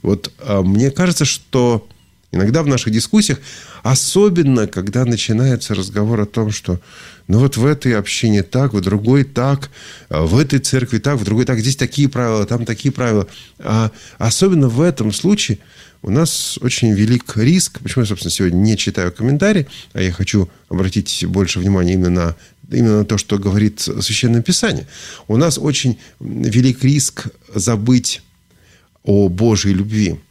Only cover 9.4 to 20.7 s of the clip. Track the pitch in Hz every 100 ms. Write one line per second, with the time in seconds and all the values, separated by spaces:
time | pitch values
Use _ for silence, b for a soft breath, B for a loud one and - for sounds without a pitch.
9.4 | 131 139 - B B B B 76 80 110
10.4 | 147 135 - 131 120 113 143 139 98 110
11.4 | 123 120 113 135 131 - 139 127 120 110
12.4 | 101 120 117 110 135 127 123 107 92 B
13.4 | B _ - 107 110 B B B 110 -
14.4 | 196 175 135 113 175 - 107 101 175 208
15.4 | - 101 B B B B - 117 165 -
16.4 | - - 123 - 117 101 107 123 - 107
17.4 | 120 180 - - - - 107 98 87 -
18.4 | 95 87 107 107 - 98 87 - 117 143
19.4 | 196 202 139 B B - 92 87 95 104
20.4 | 87 b _